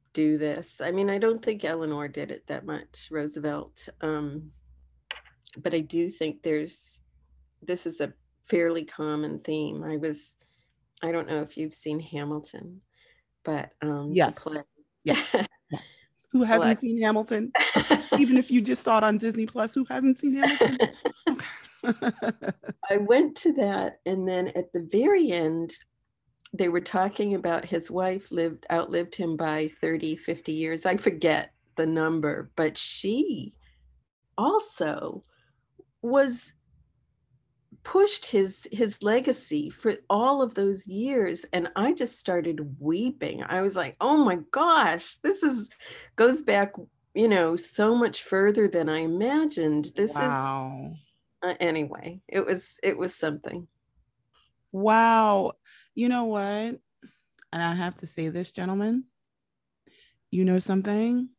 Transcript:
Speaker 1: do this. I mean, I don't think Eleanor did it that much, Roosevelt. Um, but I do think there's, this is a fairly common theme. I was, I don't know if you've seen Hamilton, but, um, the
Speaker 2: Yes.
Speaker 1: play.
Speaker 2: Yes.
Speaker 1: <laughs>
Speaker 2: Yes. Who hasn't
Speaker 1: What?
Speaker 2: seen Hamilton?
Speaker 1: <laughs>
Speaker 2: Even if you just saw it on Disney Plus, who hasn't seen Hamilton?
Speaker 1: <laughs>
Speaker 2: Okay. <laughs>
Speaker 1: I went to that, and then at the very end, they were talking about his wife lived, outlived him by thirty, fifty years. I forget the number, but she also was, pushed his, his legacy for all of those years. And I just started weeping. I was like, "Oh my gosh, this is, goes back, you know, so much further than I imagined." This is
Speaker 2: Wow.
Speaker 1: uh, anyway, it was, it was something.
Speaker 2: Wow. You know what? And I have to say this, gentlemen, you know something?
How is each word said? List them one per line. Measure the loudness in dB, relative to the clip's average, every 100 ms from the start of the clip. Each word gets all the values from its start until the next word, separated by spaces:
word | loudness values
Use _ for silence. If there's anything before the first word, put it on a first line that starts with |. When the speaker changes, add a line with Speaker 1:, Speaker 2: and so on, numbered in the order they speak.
| _
Speaker 1:
do | 0 2 2
this. | 0 -4 -8 -8
I | -4
mean, | -2 0
I | 2
don't | 0 0
think | -2 -4
Eleanor | -4 -4 -4 -4 -6
did | -8 -10
it | -10 -10
that | -10 -8
much, | -10 -12 -18 -10
Roosevelt. | -6 -6 -6 -6 -6 -10 -18 -20 -8
Um, | -4 -4 -6 -10 -14 -20 _ -20 _ _ -16 -16 -18 _ -20 -10
but | -4
I | -4
do | -2 -2 -4
think | -4 -8 -6
there's, | -4 -2 -4 -12 -20 -20 _ _ _ _ _ _
this | -8 -6 -6
is | -8
a | -8 -10 _ _ -2
fairly | 2 2 -2 -6
common | -8 -6 -4 -6 -8
theme. | -6 -6 -6 -8
I | -8 -6
was, | -6 -8 -14 _ _ _ _ _ _ _
I | -4
don't | -4 -4
know | -4
if | -6 -8
you've | -10
seen | -8 -6 -6
Hamilton, | -6 -8 -6 -8 -10 -16 -16 -18 _ _ _ _ _ _
but, | -6 -6 -6 -8
um, | -6 -4 0 2 2
the |
Speaker 2:
Yes. |
Speaker 1:
play. | 0 -8 -10 -12 _ _ _
Speaker 2:
Yes. | -2 0 0
Speaker 1:
<laughs> | -2 -2 _ -12
Speaker 2:
Yes. | -12 -12 -20 _ _ _
Who | 2
hasn't | 4 6 6 2
Speaker 1:
What? |
Speaker 2:
seen | 0 0
Hamilton? | 2 2 0 -2 0 0 2 2
Speaker 1:
<laughs> | 4 2 4 4
Speaker 2:
Even | 6 6
if | 6
you | 2
just | 2 0
saw | 2 4
it |
on | 4 2
Disney | 0 -2 -4
Plus, | -2 -2
who | -2 -2
hasn't | 2 2 4
seen | 0 2
Hamilton? | 2 4 2 4 0
Speaker 1:
<laughs> | 0 -6 -4 -2
Speaker 2:
Okay. | -2 -4 -14 -20 _
<laughs> | -4 -2 -2 -2 -4 -4 -6 -8 -10 -8 0
Speaker 1:
I | 2
went | 4 4 4 2
to | 0
that, | 2 2 0 -2 -4 -4
and | -2 0
then | 0 -2
at | -4 -4
the | -6 0
very | 2 6 6 4
end, | 2 0 0 -4 -10 _ _ _ _ _ _ -10
they | -2 0
were | 0
talking | 0 0 0 0 -2 0
about | 0 -2 -2
his | -4 -4
wife | -2 -2 -4 -4
lived, | -2 -2 -4 -4
outlived | -2 0 -2 -4 -4
him | -4 -2
by | -2 -2 -4
thirty, | -4 -2 -2 -4 -4
fifty | -6 -6 -4
years. | -4 -4 -2 0
I | 2
forget | 0 2 2 2 0 _ _ -2
the | 0
number, | 0 0 0 -2 -4 -6 -2
but | -2 -2
she | -8 -6 -2 0 0 -4 -10 -16 _ _ _ _ _ _ _ -2
also | 2 2 0 -4 -4 -4 -8 -12 -16 _ _ _ _ _ _ _
was, | 2 4 2 0 -10 -20 _ _ _ _ _ _ _ _ _ _ _ -20
pushed | 0 4 4 2 0
his, | 0 0 -4 -6
his | -2 -2 0
legacy | 0 2 2 -2 -4 -6 -6
for | -4 -2 -2 0
all | 2 4 2
of | 0 0
those | 0 -2 -6
years. | -4 0 2 0 -2 -4
And | -4 -2 0
I | 0
just | 0 -2 -4
started | -2 -2 -2 -4 -8 -6
weeping. | -2 0 -2 -4 -6 -6
I | -4 -2
was | 0 -2
like, | -4 0
"Oh | 4 6
my | 6 2 -2
gosh, | 2 4 6 4 2 -4 -4
this | -2 0
is, | 0 0 -6 -16 -20 -20 -6 4
goes | 4 4
back, | 2 2 2 -4 -20 _ _
you | 2 4
know, | 4 4 0
so | -2 0 2 4
much | 2 -2
further | -2 2 4 4 4
than | 2 0
I | 0
imagined." | 0 0 2 2 0 0 2 2 0 -2
This | -2 0
is | 0 0 -2 -4
Speaker 2:
Wow. | -6 -10 -12 -14 _ _ _ _
Speaker 1:
uh, | -6 -2
anyway, | 0 0 -4 -8 -14 -16 -6
it | -2 0
was, | -2 -6 -6
it | -2 -2
was | -4 -4
something. | -4 -4 -10 -12 -14 _ _ _ _ _ _ _ _ _ _
Speaker 2:
Wow. | 0 4 6 6 6 6 4 2 -4 _ -20 _
You | -2 0
know | 2 0
what? | -2
And | -2 -4 -4 -8 _ _ -20 _ _ _ _
I | -4 -2 -2
have | -4 -8
to | -12
say | -6 -4
this, | -4 -8
gentlemen, | -6 -4 -2 0 -2 -4 _ _ _ _ _ _ _ _ _ _ _ _
you | 0 2
know | 2
something? | 2 0 0 0 0 0 -2